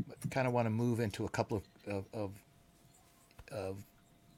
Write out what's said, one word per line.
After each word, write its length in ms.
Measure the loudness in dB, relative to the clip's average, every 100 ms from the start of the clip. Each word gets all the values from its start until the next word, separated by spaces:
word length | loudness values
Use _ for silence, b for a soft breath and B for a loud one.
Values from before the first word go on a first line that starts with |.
| -2 -2 -2
kind 160 | 2 4
of 60 |
wanna 180 | 4 4
move 300 | 4 2 2
into 240 | 0 0
a 40 | -2
couple 260 | 0 0 0
of, 80 | -4 -12 -6
of, 180 | -4 -4
of, 200 | -6 -6 -8 -20 -20 -20 -20 -20 -20 -20 -20 -20 -20 -10
of 240 | -6 -6 -6 -12 -20 -20 -20 -20